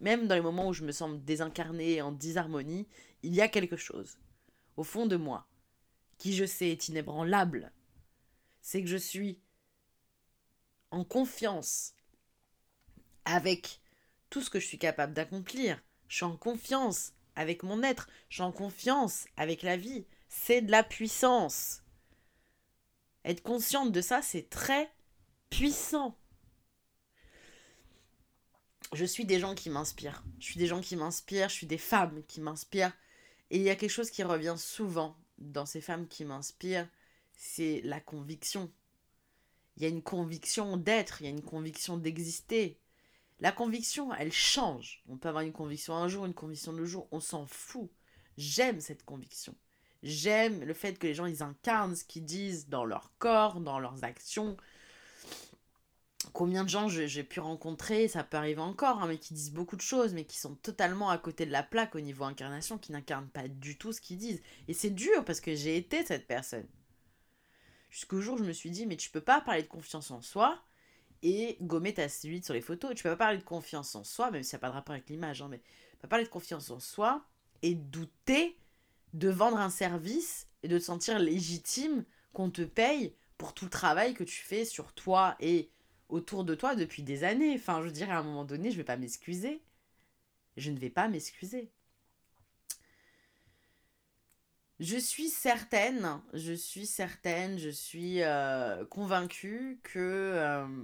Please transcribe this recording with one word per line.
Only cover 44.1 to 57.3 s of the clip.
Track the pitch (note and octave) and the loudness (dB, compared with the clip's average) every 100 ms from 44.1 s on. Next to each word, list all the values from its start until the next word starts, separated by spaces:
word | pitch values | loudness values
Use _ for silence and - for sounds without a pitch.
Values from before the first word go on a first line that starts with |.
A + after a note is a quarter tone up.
elle | - D#3 | -2 0
change. | - - C#4 A3+ B2+ - - - | 2 4 4 2 0 -8 -16 -14
On | C3 | -8
peut | E3 | -4
avoir | D#3 | -2
une | D#3+ | -2
conviction | D#3 D3+ D3 - E3 | -4 -6 -6 -4 0
un | F3 | 0
jour, | G3 F#3 | 0 -4
une | |
conviction | E3+ D#3 D3+ E3 | -6 -8 -8 -8
deux | E3 | -4
jours, | E3+ F3+ - | -4 -6 -8
on | D#3+ | -6
s'en | - D#3+ C#3+ | -4 -6 -8
fout. | - - B3+ G3 - _ _ _ - | -12 -12 -10 -10 -12 _ _ _ -10
J'aime | D3 C#3+ B3+ F#3+ | -2 2 2 2
cette | - D3 | -4 -12
conviction. | - C#3 B2+ - - - _ _ _ _ | -12 -14 -12 -12 -12 -14 _ _ _ _
J'aime | C#3 D3+ E3+ G#3+ A3+ G3+ | -6 -2 4 6 4 2
le | C#3 | -4
fait | D#3+ G3+ F#3+ | -4 -6 -2
que | E3+ | -2
les | |
gens, | D3+ | 0
ils | F3 D3+ | -2 -2
incarnent | D3 C#3+ - A3 G3 E3+ | -6 -4 0 2 2 -2
ce | |
qu'ils | - E3 D#3 | -6 -10 -6
disent | F3+ G3+ F3 C#3+ | -4 -4 -4 -4
dans | C3+ | -2
leur | A2+ G2+ - - | 0 -2 -8 -2
corps, | A#3 A3 G#3+ F3+ | 4 8 6 4
dans | D#3 C3+ | -2 -2
leurs | B2+ C3 | -4 -4
actions. | A#2+ B2 - - A2 G2 - - - - - - - - - - _ _ _ _ _ - - | -6 -6 -8 -4 -4 -6 -12 -20 -20 -20 -20 -20 -16 -16 -16 -20 _ _ _ _ _ -10 -8
Combien | - F3 F#3 | 0 2 2
de | F#3+ | 2
gens | G3 G#3+ | 2 2
je, | E3+ D3 | 2 0
j'ai | C#3+ | -2
pu | C3+ | -6